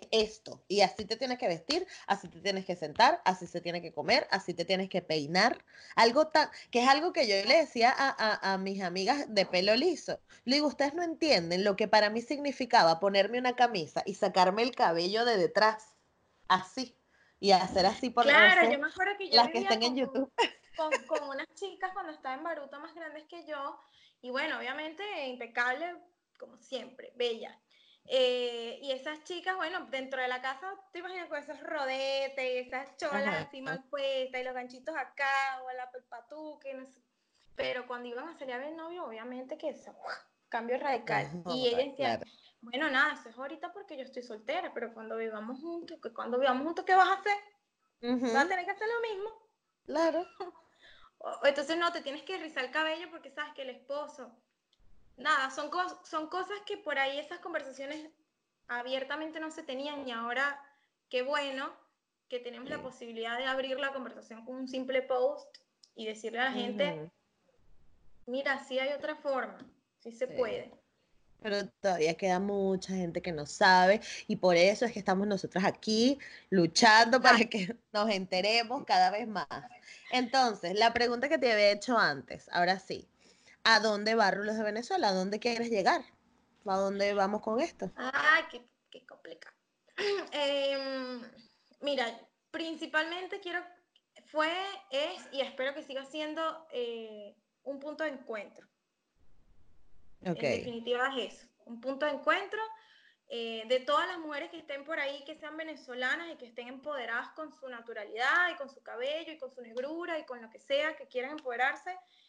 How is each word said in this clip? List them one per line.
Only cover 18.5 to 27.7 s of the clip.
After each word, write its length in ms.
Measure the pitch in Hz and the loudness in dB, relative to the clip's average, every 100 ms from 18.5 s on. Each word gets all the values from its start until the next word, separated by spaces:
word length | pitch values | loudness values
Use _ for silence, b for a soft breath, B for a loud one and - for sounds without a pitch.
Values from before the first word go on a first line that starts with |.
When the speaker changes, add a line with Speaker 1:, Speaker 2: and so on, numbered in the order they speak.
| 359 | 8
Speaker 1:
sé, 100 | 233 | 6
Speaker 2:
yo 80 | 285 | 4
me 80 | 311 | -2
acuerdo 300 | 370 392 403 | -2 -2 -2
que 120 | 381 | 2
yo 80 | 233 | 4
Speaker 1:
las 120 | 240 | 4
que 80 | 226 | 2
Speaker 2:
vivía 100 | - | 0
Speaker 1:
estén 120 | 220 | 2
en 120 | 240 254 | 2 0
Speaker 2:
con, 20 | |
Speaker 1:
YouTube". 340 | 269 269 269 - | 0 -2 -2 0
<laughs> 240 | 381 - _ - | -2 -2 _ -4
Speaker 2:
con, 300 | 311 262 - | -2 -2 -2
con 220 | 311 285 | -4 -4
unas 180 | 269 320 - | -8 -10 -10
chicas 360 | 392 349 370 | -12 -6 -8
cuando 180 | 392 339 | -6 -10
estaba 240 | 302 262 269 | -10 -10 -8
en 80 | |
Baruta 360 | 339 302 269 285 | -6 -8 -10 -14
más 140 | 330 339 | -16 -14
grandes 300 | 311 302 - | -14 -14 -16
que 200 | 339 311 | -18 -12
yo, 340 | 285 285 311 b b b b | -8 -8 -12 b b b b
y 80 | 247 | -6
bueno, 260 | 254 311 240 | -4 -2 -4
obviamente, 460 | 240 285 311 320 415 359 262 | -6 -6 -8 -8 -8 -6 -8
impecable, 680 | 247 233 247 247 269 349 349 - _ _ _ | -8 -6 -2 0 -2 -6 -8 -18 _ _ _
como 180 | 240 247 | -20 -20
siempre, 560 | _ 247 - - - 240 | _ -10 -10 -16 -16 -4
bella. 440 | 240 226 - - b | -2 -2 -10 -18 b